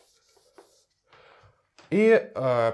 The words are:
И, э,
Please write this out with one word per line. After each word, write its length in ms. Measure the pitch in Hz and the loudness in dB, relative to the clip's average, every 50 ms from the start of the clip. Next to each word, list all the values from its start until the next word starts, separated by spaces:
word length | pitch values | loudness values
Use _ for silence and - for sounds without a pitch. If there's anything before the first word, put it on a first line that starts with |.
| _ _ _ _ _ _ _ _ _ _ _ - - _ _ _ _ _ _ _ _ _ _ _ _ _ _ _ _ _ _ _ _ _ _ _ - _ | _ _ _ _ _ _ _ _ _ _ _ -20 -20 _ _ _ _ _ _ _ _ _ _ _ _ _ _ _ _ _ _ _ _ _ _ _ -12 _
И, 420 | 156 202 214 220 226 196 - - - | -2 0 2 2 2 2 0 -4 -8
э, 360 | 104 131 131 123 120 113 113 | -8 -4 -2 -2 -2 -2 -2